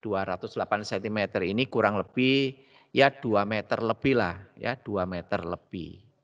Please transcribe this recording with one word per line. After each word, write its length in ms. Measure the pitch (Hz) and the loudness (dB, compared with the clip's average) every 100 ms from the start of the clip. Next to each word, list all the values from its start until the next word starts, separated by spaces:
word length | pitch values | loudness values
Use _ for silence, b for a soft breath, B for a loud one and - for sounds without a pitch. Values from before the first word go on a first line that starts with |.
Dua 240 | 113 95 | -2 -2
ratus 320 | 95 90 113 - | -2 -4 -6 -6
delapan 300 | 92 104 107 | -2 -2 -2
sentimeter 580 | 101 107 107 98 - | -4 -2 -2 0 0
ini 240 | 90 104 131 | 0 0 0
kurang 320 | 117 107 104 | 2 2 2
lebih, 540 | 92 - 127 135 135 131 b b b 127 | -2 0 2 4 0 -6 b b b 4
ya, 160 | 139 | 4
dua 320 | 135 120 104 | 4 0 2
meter 380 | 101 107 101 110 | 2 -2 -2 -2
lebih 320 | 113 - 139 123 | -2 0 2 2
lah, 240 | 92 90 92 - | 2 -4 -14 -8
ya, 160 | 110 123 | -6 -6
dua 260 | - 101 | -4 -4
meter 400 | 90 90 85 101 | -2 -4 -4 -4
lebih. 560 | 85 87 _ 95 80 87 - _ | -4 -8 _ -10 -10 -14 -20 _